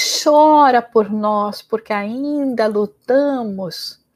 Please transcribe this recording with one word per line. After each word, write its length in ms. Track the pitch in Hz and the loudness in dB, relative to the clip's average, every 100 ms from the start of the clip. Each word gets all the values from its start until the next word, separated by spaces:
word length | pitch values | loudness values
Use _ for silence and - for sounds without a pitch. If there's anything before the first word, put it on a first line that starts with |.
| - - | -4 -2
chora 600 | 311 294 311 302 277 247 | 2 6 6 6 6 2
por 280 | 240 220 202 | 2 -2 0
nós 520 | 214 208 208 208 196 | -2 -2 -2 -4 -8
porque 300 | - 220 - | -10 -10 -6
ainda 760 | 208 208 247 285 294 277 226 220 | -8 -6 -8 -6 -4 -4 -2 -2
lutamos 1400 | 208 208 _ - 262 285 262 220 190 180 - - - _ | 0 -4 _ -2 0 0 -2 -6 -8 -10 -10 -16 -18 _